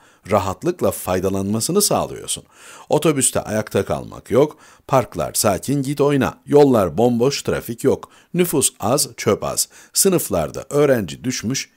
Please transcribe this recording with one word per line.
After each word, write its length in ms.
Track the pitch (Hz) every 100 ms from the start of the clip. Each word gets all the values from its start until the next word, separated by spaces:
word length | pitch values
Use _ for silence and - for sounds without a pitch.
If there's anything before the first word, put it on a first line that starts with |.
| _ _ -
rahatlıkla 600 | 101 95 92 156 175 107
faydalanmasını 880 | - - 92 92 98 98 110 - -
sağlıyorsun. 600 | - 117 73 67 - - - _ - - -
Otobüste 520 | 151 165 143 127 -
ayakta 440 | - 107 107 104 98
kalmak 460 | 71 58 50 -
yok, 260 | 113 151 - - - -
parklar 460 | 135 117 87 65
sakin, 500 | - 110 90 - 143
git 180 | 135 147
oyna, 400 | 143 143 101 - -
yollar 520 | 143 143 120 92 76
bomboş, 440 | 120 120 127 139
trafik 420 | - 73 - 117
yok, 280 | 82 - - - _
nüfus 400 | 170 175 151 127 -
az, 300 | 123 139 139 -
çöp 260 | - 98
az, 260 | 73 60 - - -
sınıflarda 720 | - 196 175 - 92 76 65 -
öğrenci 540 | 143 147 123 90 67
düşmüş, 460 | 127 123 104 135 -